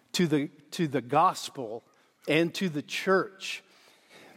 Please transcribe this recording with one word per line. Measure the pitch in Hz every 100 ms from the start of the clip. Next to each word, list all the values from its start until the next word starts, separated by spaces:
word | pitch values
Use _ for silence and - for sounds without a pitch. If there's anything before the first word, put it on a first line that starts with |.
| _
to | - 170
the, | 151 143 - -
to | - 160
the | 127
gospel | 120 143 180 160 - - 113 113 _ _ _ _ -
and | 151 170
to | - 190
the | 147
church. | - - 185 190 120 - - - _ _ _ _ _ - -